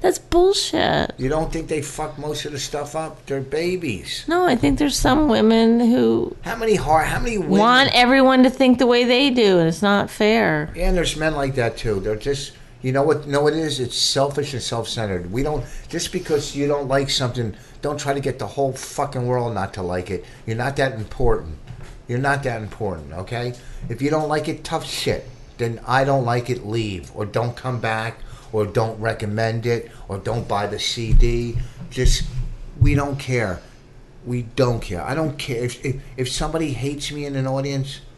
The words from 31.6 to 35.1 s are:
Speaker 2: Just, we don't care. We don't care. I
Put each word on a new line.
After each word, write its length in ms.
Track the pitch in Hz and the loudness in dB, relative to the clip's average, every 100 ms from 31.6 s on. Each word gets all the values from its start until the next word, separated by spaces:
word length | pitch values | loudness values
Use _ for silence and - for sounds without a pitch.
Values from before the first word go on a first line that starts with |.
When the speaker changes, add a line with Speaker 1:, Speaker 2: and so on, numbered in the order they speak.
| 120 - - | -6 -10 -10
Speaker 2:
Just, 340 | 127 123 - - 127 - - - 147 | 2 4 4 0 -4 -6 -8 -14 2
we 160 | 123 139 | 4 4
don't 240 | 143 139 | 0 -4
care. 400 | - 127 104 87 - - - - - - 123 | -2 -2 -2 -4 -10 -20 -20 -20 -20 -16 -6
We 180 | 123 | -6
don't 360 | 117 - 123 113 | -4 0 2 2
care. 200 | - 87 | -4 -6
I 120 | 80 | -4